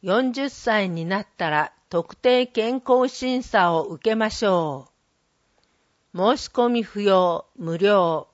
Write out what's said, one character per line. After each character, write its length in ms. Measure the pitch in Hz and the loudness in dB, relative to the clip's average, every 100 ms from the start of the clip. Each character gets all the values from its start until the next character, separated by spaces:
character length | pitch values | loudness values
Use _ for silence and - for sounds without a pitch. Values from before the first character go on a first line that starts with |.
四 300 | 190 202 262 | 0 0 0
十 160 | 247 277 | -4 -6
歳 400 | - - 214 196 | -4 -2 0 0
に 160 | 165 | -4
な 180 | 165 190 | -4 -4
っ 40 | - _ | -6 _
た 140 | 170 | -2
ら 220 | 151 151 _ _ | 0 -2 _ _
特 280 | 170 170 - | -4 -4 -2
定 300 | 247 247 247 | 2 2 0
健 360 | - 220 262 - | -2 -2 -4 2
康 220 | 254 254 | 2 2
診 340 | - 254 254 | -2 -4 -4
査 320 | 240 214 175 | 0 2 2
を 100 | 165 | 2
受 260 | - 165 220 | -2 -4 -2
け 40 | |
ま 160 | 220 214 | 0 -2
し 160 | - 214 | -2 0
ょ 420 | 185 160 143 - _ _ _ _ _ _ _ _ _ _ _ _ | 2 0 -6 -14 _ _ _ _ _ _ _ _ _ _ _ _
う。 20 | 175 | -2
申 200 | 196 254 | 0 0
し 120 | - | -4
込 200 | - 240 | -2 0
み 140 | 240 | 0
不 200 | 208 208 | -4 -2
要、 440 | 202 190 180 170 - - | 2 4 2 -2 -8 -12
無 220 | 165 165 | -8 0
料。 500 | 196 202 175 156 - | 2 4 2 -2 -8